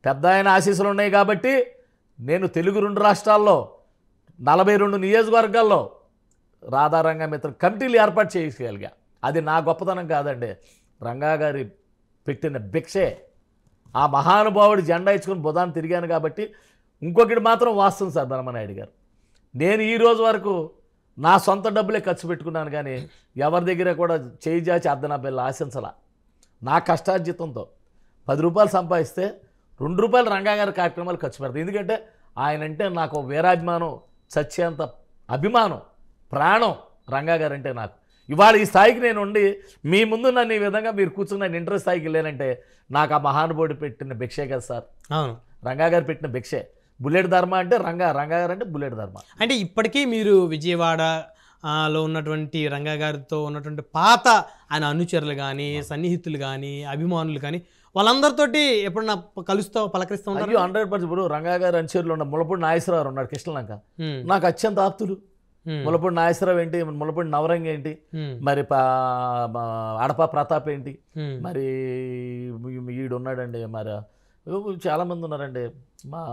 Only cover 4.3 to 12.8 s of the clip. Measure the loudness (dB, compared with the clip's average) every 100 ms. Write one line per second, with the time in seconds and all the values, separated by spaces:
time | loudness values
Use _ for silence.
4.3 | -4 4 6 6 4 4 0 2 4 4
5.3 | 4 4 4 4 4 0 -10 _ _ _
6.3 | _ _ _ -4 2 4 4 2 0 -4
7.3 | -6 -8 0 0 0 2 6 6 4 0
8.3 | 0 -4 -6 -8 -8 -12 -16 _ _ -2
9.3 | -2 0 0 2 0 -2 -4 -2 -2 -2
10.3 | -4 -6 -10 _ _ _ -12 -10 -4 -2
11.3 | 0 -2 -4 -8 -14 _ _ _ _ -10
12.3 | -6 -6 -6 -6 -6